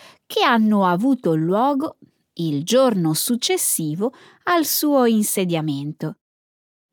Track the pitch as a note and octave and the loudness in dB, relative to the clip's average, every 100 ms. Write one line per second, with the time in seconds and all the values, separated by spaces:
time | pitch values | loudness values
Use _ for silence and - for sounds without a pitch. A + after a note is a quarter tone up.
0 | - - - - F4 A#3 A3 G#3 F#3 F3 | -20 -20 -10 -2 2 2 2 2 2 2
1 | B3 B3+ F3+ D#3+ D#3+ G3 C4 C#4+ D#4+ - | 0 0 0 0 0 0 0 0 -4 -10
2 | - _ _ - E3 C#3+ E3+ A#3+ C4 G3+ | -20 _ _ -8 -4 -4 0 2 2 2
3 | D#3+ D#3+ - A#3+ - F#4 - - D#3+ D#3 | 0 0 -2 -2 -2 -2 -2 -4 -4 -4
4 | A3 - - _ - F4 D4+ - D4+ C#4+ | -6 -6 -18 _ -2 0 0 -2 2 2
5 | A#3+ A3 G#3 - F#3 E3 D#3 C#3 C#3+ D#3 | 4 2 0 -2 -2 -2 -2 -4 -6 -8
6 | D#3 - _ _ _ _ _ _ _ | -10 -10 _ _ _ _ _ _ _